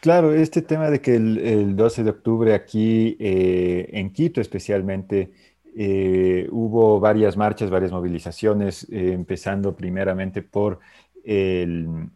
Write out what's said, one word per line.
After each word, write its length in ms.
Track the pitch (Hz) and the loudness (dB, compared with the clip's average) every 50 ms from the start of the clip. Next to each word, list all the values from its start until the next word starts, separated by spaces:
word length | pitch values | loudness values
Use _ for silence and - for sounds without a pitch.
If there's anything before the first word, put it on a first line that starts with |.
Claro, 340 | - 160 170 175 165 156 151 | 4 4 4 6 6 4 4
este 280 | 156 160 156 - 170 160 | 4 2 2 0 -4 -2
tema 280 | - 156 156 156 151 | -2 -2 -2 0 0
de 100 | 147 127 | 0 0
que 140 | - - 123 | 2 2 2
el, 240 | 117 110 110 110 110 | 4 4 2 0 0
el 380 | - 117 110 107 104 101 98 | 0 0 2 2 2 0 2
doce 260 | 98 110 117 117 - 113 | 2 2 2 2 0 -2
de 80 | 110 | -2
octubre 440 | 101 - _ - 113 113 113 110 107 | -2 -2 _ -2 0 2 4 4 2
aquí, 640 | 101 - - - 110 110 110 113 113 110 113 - - | 2 0 -2 -2 0 0 2 2 2 2 0 -2 -4
eh, 680 | 113 101 95 92 92 92 90 90 90 90 90 90 90 - - | -4 -2 0 2 2 2 2 2 0 0 0 -2 -4 -6 -8
en 200 | 104 95 101 98 | -6 -8 -6 -2
Quito 280 | - 156 170 165 - | -2 -2 -2 0 -2
especialmente, 880 | 107 - - 98 - - 104 98 92 98 95 95 95 95 101 98 92 92 - _ _ _ _ _ _ - - | -6 -4 -6 -10 -6 -2 -2 -2 -2 -2 -6 -6 -6 -2 -2 -2 -2 -2 -10 _ _ _ _ _ _ -20 -10
eh, 720 | 110 107 98 98 98 95 92 92 92 92 92 92 90 92 - | -6 -4 -2 0 0 0 0 2 2 2 2 2 0 -2 -4
hubo 480 | - 117 113 113 107 117 113 110 107 101 | -4 -4 -4 -2 2 4 4 6 6 4
varias 380 | 95 107 107 107 107 104 90 | 4 2 4 4 2 2 2
marchas, 340 | 101 107 107 104 - 113 98 | 0 -2 -2 -2 -2 -4 -2
varias 220 | 90 92 92 92 90 | 0 0 -2 -2 -4
movilizaciones, 880 | 90 87 90 87 80 - 85 82 - - 110 107 104 101 98 90 - - - | -4 -4 -4 -6 -6 -8 -10 -12 -2 0 0 0 0 -2 -4 -6 -8 -14 -12
eh, 220 | - 107 92 90 92 | -8 -4 -2 -2 -2
empezando 640 | 92 87 - 95 90 - 98 98 98 98 98 87 | -2 -6 -6 -8 -8 -6 -6 -4 -4 -4 -4 -6
primeramente 680 | - 90 90 90 95 98 95 92 92 95 95 92 104 87 | -6 -8 -8 -4 -4 -2 -2 -2 -4 -6 -6 -8 -10 -12
por 380 | _ - 104 104 104 87 - _ - _ - _ _ _ - - | _ -4 -2 -2 -2 -4 -6 _ -20 _ -20 _ _ _ -20 -8
el 840 | - 107 101 95 95 92 90 90 87 85 85 82 82 82 80 80 - _ | -2 -2 0 0 0 0 -2 -2 -4 -4 -6 -6 -8 -8 -10 -10 -12 _